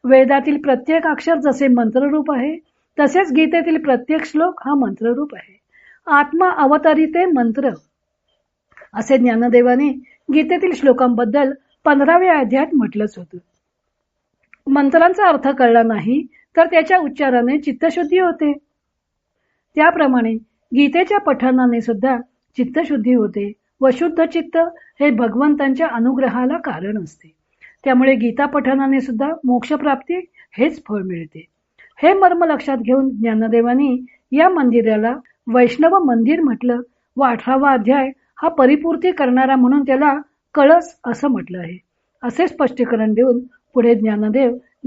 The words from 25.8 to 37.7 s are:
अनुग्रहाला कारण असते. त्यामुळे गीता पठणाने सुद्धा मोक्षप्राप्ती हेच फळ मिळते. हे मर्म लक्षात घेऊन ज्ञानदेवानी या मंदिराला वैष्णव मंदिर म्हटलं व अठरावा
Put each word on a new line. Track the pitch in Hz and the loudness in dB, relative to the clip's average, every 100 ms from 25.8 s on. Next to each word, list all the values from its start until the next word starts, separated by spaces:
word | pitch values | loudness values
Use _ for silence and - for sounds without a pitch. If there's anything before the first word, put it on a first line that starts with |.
| 320 | -2
अनुग्रहाला | 233 240 262 262 233 254 330 | -2 -2 -2 -2 -2 -4 -4
कारण | 320 165 190 214 | -8 -10 -8 -8
असते. | 160 - _ _ _ _ - _ | -10 -16 _ _ _ _ -20 _
त्यामुळे | 277 254 262 | -2 2 2
गीता | 262 233 240 285 | 2 0 -2 -2
पठणाने | 285 254 262 269 269 | -2 -2 -2 0 -2
सुद्धा | 262 220 302 330 | -2 -4 -6 -4
मोक्षप्राप्ती | 254 247 - 294 294 269 - 359 359 _ _ - | -2 -2 -2 -4 -2 -4 -4 -8 -8 _ _ -4
हेच | 294 - - | -4 -4 -8
फळ | 208 | -8
मिळते. | 185 170 160 160 165 _ _ _ _ - | -6 -10 -12 -18 -20 _ _ _ _ -2
हे | 311 | 0
मर्म | 392 370 349 | 4 2 2
लक्षात | 339 294 - 262 | 0 -2 -4 -6
घेऊन | 220 262 269 | 0 0 0
ज्ञानदेवानी | 214 226 220 220 233 233 254 285 254 254 _ _ | -2 -2 -2 0 0 2 2 0 -2 -6 _ _
या | 269 349 | 2 2
मंदिराला | 359 254 233 220 214 226 262 - _ - | 2 0 2 2 0 -2 -6 -12 _ -4
वैष्णव | 240 240 247 330 381 | 2 2 2 2 2
मंदिर | 302 240 226 339 | 2 0 0 0
म्हटलं | 294 220 247 240 240 _ _ - | 0 -2 -4 -4 -8 _ _ -4
व | |
अठरावा | 269 233 - 262 285 | -2 -2 -2 0 2